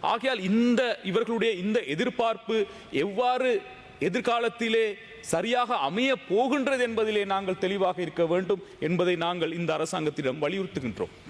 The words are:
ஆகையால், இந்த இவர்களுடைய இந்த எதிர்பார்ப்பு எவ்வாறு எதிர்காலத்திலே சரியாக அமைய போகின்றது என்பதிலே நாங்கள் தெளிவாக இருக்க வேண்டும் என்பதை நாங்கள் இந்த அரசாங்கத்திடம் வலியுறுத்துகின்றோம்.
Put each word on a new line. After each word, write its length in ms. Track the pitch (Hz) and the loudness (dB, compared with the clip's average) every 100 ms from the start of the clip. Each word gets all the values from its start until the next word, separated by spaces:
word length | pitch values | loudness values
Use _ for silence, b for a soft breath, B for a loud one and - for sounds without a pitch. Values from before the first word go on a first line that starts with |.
| - | 0
ஆகையால், 280 | 220 262 240 185 | 0 0 0 2
இந்த 300 | 220 240 233 247 - 190 | 4 4 4 2 -2 -2
இவர்களுடைய 420 | 185 220 233 226 185 | 0 0 0 0 0
இந்த 140 | 196 220 143 | 0 0 -2
எதிர்பார்ப்பு 600 | 151 247 - 226 226 - 220 208 B B 135 | -2 -2 0 0 -2 -2 -2 -2 B B -2
எவ்வாறு 460 | 180 196 247 254 254 214 - - - - 156 | 0 0 0 2 2 0 -4 -18 -20 -4 -2
எதிர்காலத்திலே 760 | 208 233 233 233 233 233 226 220 196 - - - | 0 0 0 -2 -2 0 2 0 -4 -14 -16 -4
சரியாக 440 | 165 226 247 233 226 143 | -2 2 0 2 0 0
அமைய 220 | 190 269 262 - | 0 0 0 0
போகின்றது 540 | 196 262 285 262 262 240 | 2 2 2 2 2 2
என்பதிலே 360 | 226 220 208 196 | 2 2 0 0
நாங்கள் 280 | 196 196 185 | 0 0 -2
தெளிவாக 340 | 185 196 185 180 | 0 2 0 0
இருக்க 220 | 165 165 165 | -4 0 2
வேண்டும் 360 | 175 190 196 B B 156 | 2 2 -2 B B 0
என்பதை 280 | 175 180 175 | 2 2 2
நாங்கள் 280 | 170 180 160 170 | 0 0 -2 -2
இந்த 120 | 170 156 | 0 0
அரசாங்கத்திடம் 640 | 156 180 151 143 135 127 | -2 0 -2 0 -4 -2
வலியுறுத்துகின்றோம். 680 | 147 196 180 - 127 101 90 - | -2 -2 -4 -4 -4 -4 -6 -8